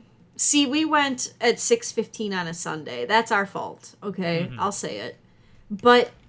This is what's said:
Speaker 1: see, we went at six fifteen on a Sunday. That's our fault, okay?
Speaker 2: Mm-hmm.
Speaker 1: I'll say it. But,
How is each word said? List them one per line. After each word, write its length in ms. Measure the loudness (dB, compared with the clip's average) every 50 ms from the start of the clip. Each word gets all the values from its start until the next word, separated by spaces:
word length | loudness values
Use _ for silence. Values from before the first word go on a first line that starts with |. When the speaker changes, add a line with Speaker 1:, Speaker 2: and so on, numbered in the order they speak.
| -8 _ _ _ -20 _ _
Speaker 1:
see, 300 | -2 0 2 4 4 4
we 180 | 2 2 0 2
went 480 | 4 4 4 4 2 -2 -4 -6 -10 -8 _
at 200 | 0 0 0 0
six 320 | 2 2 2 2 2 -4 -4
fifteen 420 | -4 -6 -6 -6 -8 -6 -4 -4
on 120 | -4 -4 -4
a 60 | -6
Sunday. 520 | -8 -6 -6 -6 -8 -8 -8 -6 -6 -2
That's 240 | 2 2 2 4 4
our 160 | 0 0 0
fault, 480 | -2 -6 -8 -8 -8 -10 -14 -18 -20 -20 _ -12
okay? 460 | -10 -6 -4 -2 -2 0 -2 -2 -4
Speaker 2:
Mm-hmm. 100 | -6 -4
Speaker 1:
I'll 120 | -4 -4 -4
say 260 | -4 -6 -6 -8 -8
it. 180 | -10 -12 -12 -16 _ _ _ _ _ _ -20 -20 -14 -12
But, 400 | -12 0 4 6 6 6 6 2 -4 -14 -20